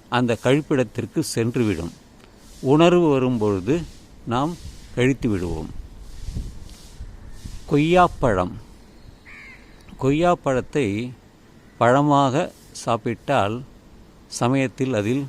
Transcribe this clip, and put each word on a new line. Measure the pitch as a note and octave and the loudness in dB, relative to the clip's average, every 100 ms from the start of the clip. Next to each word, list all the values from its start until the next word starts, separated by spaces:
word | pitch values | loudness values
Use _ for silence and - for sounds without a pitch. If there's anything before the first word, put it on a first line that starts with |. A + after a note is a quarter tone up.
| - | -4
அந்த | A#2+ A#2+ A2+ | -2 0 0
கழிப்பிடத்திற்கு | B2+ C#3+ D3 C#3 A2 - G#2+ E3 - | 2 2 2 0 -2 -4 -6 -4 -4
சென்றுவிடும். | A#2+ A2+ B2+ A2 D#2+ E2 - - - - - - - | -2 -2 0 0 0 -4 -10 -20 -20 -20 -20 -20 -6
உணர்வு | C3 D3+ F3 F3 D#3+ | 2 6 6 6 4
வரும்பொழுது | C3+ B2+ A#2+ G#2+ F#2+ F#2+ E3+ D3+ - - - - | 4 2 2 2 0 0 -2 -4 -14 -20 -14 -6
நாம் | A#2+ D3+ F3 - - - | -2 -2 -6 -14 -16 -10
கழித்து | - B2+ B2+ B2 | 0 2 2 0
விடுவோம். | F#2+ F2 D#2+ - - - - - - - - - - - - - - - - - - - - - | -2 -2 -6 -8 -10 -14 -16 -16 -12 -10 -8 -8 -10 -16 -18 -18 -16 -16 -16 -18 -16 -14 -12 -2
கொய்யாப்பழம். | D3 D#3+ F3+ F3 - B2+ F#2 F2+ A2+ - - - - - - - - - - - - - - | 0 4 4 4 2 0 2 -2 -6 -18 -20 -20 -20 -20 -20 -20 -20 -20 -20 -20 -20 -20 -4
கொய்யாப்பழத்தை | C3+ D3+ F3 E3+ C#3+ B2+ - D3+ A2 G#2 B2 B2 - - - - - - | 0 2 2 2 0 -2 -2 -2 -2 -2 -6 -12 -20 -20 -20 -20 -12 2
பழமாக | A#2+ C3+ D3 C#3+ C3+ C#3 F3+ - - - | 4 6 4 4 4 0 -4 -8 -20 -10
சாப்பிட்டால் | - A#2 B2 G#2+ - C3 G2+ A#2+ C#3 - - - - - - | -4 -2 -2 -6 -2 0 0 -2 -10 -20 -20 -20 -20 -20 -14
சமயத்தில் | - B2 C3+ C3 - C3 | -2 0 2 0 -2 -2
அதில் | A2+ G2+ C3+ | 0 0 -2